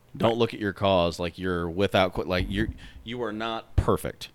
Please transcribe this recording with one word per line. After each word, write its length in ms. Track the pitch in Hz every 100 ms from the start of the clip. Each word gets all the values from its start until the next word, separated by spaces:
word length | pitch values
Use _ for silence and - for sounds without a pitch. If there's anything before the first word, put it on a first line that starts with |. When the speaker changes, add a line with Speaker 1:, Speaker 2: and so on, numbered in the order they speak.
| _ -
Speaker 1:
Don't 140 | 117
Speaker 2:
Right. 80 | 117
Speaker 1:
look 140 | 113
at 60 | -
your 120 | 104
cause 460 | 90 98 92 85 85
like 180 | 87 85
you're 300 | 92 87 85
without 440 | 85 98 104 92
qu-, 100 | -
like, 220 | 76 90 87
you're, 200 | 98 - - - -
you 180 | 110 123
are 100 | 113
not 420 | 107 113 113 - -
perfect. 520 | - 180 - - -